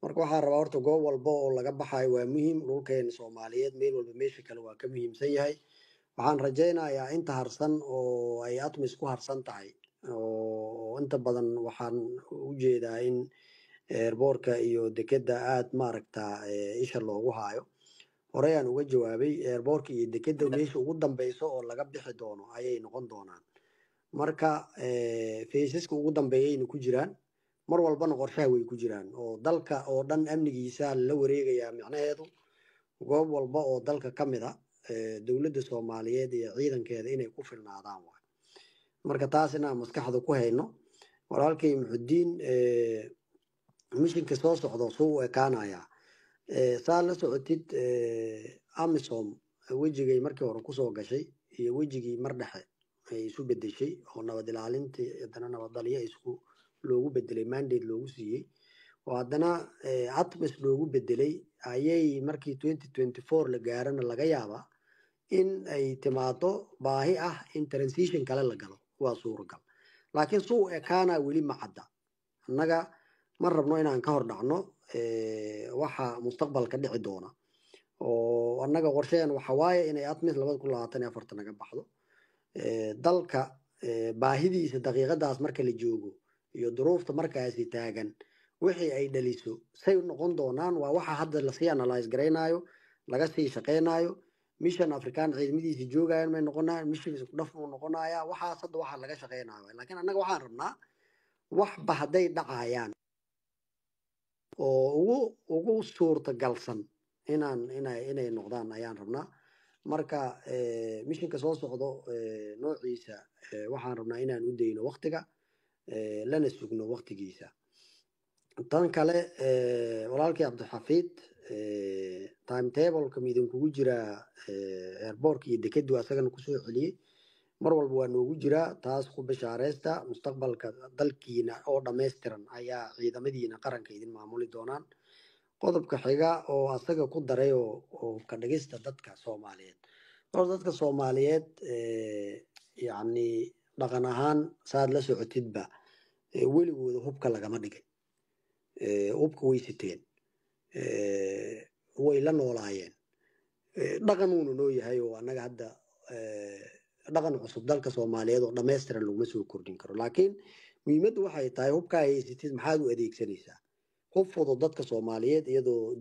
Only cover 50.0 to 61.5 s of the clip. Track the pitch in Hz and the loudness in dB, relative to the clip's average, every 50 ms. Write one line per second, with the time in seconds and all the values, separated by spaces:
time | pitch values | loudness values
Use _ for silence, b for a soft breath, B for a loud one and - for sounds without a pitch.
50 | 139 131 131 127 127 147 135 135 147 120 110 113 110 - 139 127 135 117 104 107 | 2 4 4 4 4 0 -2 -2 -2 -2 -2 -4 -8 -8 -4 -2 -2 -2 -2 -6
51 | 104 - 123 139 - - _ _ _ _ - - - 120 120 139 151 147 135 131 | -6 -4 -4 -4 -4 -6 _ _ _ _ -8 -4 -2 -2 0 0 -2 -2 -4 -6
52 | 117 120 120 117 123 131 131 127 - - - - - _ _ _ _ _ _ _ | -6 -6 -6 -4 -4 -6 -6 -6 -8 -10 -12 -16 -18 _ _ _ _ _ _ _
53 | _ - - 113 110 110 107 - 139 123 123 113 113 107 101 - 135 143 - - | _ -10 -8 -8 -8 -8 -8 -8 -2 -2 -2 -2 -2 -8 -4 -4 -4 -4 -4 -8
54 | - - - 117 110 113 113 110 110 113 113 113 110 113 120 135 143 131 131 - | -14 -16 -14 -10 -8 -6 -6 -6 -6 -6 -8 -6 -6 -4 -4 -4 -4 -8 -6 -8
55 | 123 117 - - 127 113 110 117 120 120 120 113 113 113 113 120 117 120 131 135 | -8 -8 -6 -12 -14 -14 -12 -12 -10 -10 -10 -10 -10 -10 -10 -8 -4 -4 -4 -4
56 | 120 110 - - _ 127 123 123 b b b b b b b _ - 139 127 123 | -4 -8 -10 -12 _ -10 -10 -10 b b b b b b b _ -2 0 2 2
57 | 127 147 135 127 113 107 120 113 110 113 127 135 139 131 127 120 110 110 110 113 | 2 2 0 -2 -2 -2 -4 -4 -4 -2 -2 -4 -2 0 0 0 0 -2 -4 -6
58 | 127 135 - - 113 104 113 139 156 _ b b b b b b b b b b | -6 -8 -12 -12 -8 -6 -6 -6 -6 _ b b b b b b b b b b
59 | _ - 127 123 127 123 139 147 156 170 175 170 - - - _ - 131 131 127 | _ -4 -4 -4 -2 -2 2 2 4 4 2 0 -2 -10 -16 _ -4 -2 -2 0
60 | 123 120 131 147 180 180 - 170 165 147 135 - 135 139 135 135 156 156 135 135 | 0 -2 0 0 0 0 0 -4 -4 -4 -4 -2 2 2 2 2 2 2 2 0
61 | 110 110 120 113 139 151 156 180 - _ | 2 2 2 2 2 2 0 -4 -8 _